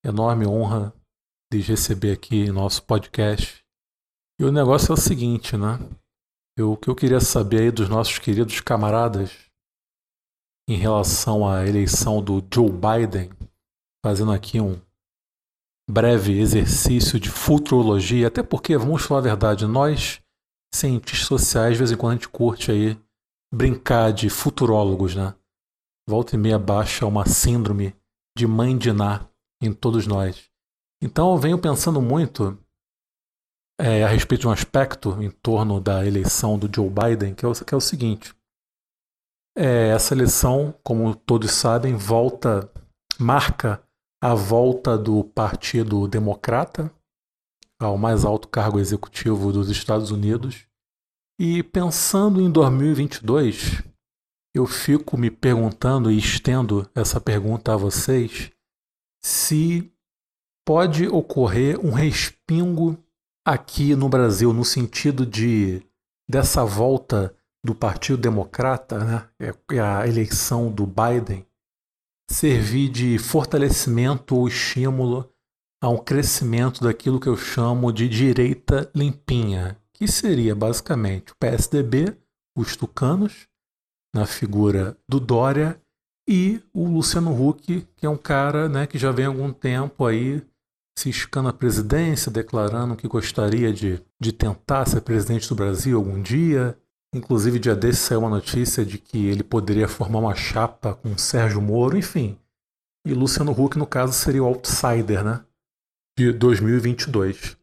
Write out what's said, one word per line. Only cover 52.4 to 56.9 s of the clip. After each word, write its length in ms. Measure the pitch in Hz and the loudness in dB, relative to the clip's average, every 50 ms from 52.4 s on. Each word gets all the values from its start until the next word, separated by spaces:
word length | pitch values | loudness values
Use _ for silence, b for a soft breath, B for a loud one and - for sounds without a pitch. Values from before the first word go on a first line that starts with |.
| 185 180 | 4 4
dois 220 | 151 160 151 131 | 6 6 4 6
mil 200 | 127 131 139 156 | 4 2 2 2
e 20 | 156 | 2
vinte 240 | 131 147 139 - | 0 -2 -4 -6
e 80 | - - | -6 -2
dois, 580 | 107 127 156 143 113 - - - - - - - - _ _ _ _ _ _ _ _ _ _ _ _ _ | 0 2 2 2 0 -2 -2 -4 -4 -4 -4 -6 -10 _ _ _ _ _ _ _ _ _ _ _ _ _
eu 100 | - - | -2 -2
fico 520 | - - - - - 143 147 151 - - | -2 -2 -6 0 2 2 2 2 -2 -2
me 120 | 120 120 113 | 0 0 0
perguntando, 800 | - _ - 131 123 113 113 110 107 _ - 127 135 135 117 110 | -2 _ 2 2 2 4 2 -2 -2 _ 0 0 2 2 2 2
e 80 | 107 | 2
estendo 720 | 110 110 - - - - 139 127 131 123 104 104 101 101 - | 2 2 0 -4 -2 0 0 0 0 0 0 0 -2 -2 -4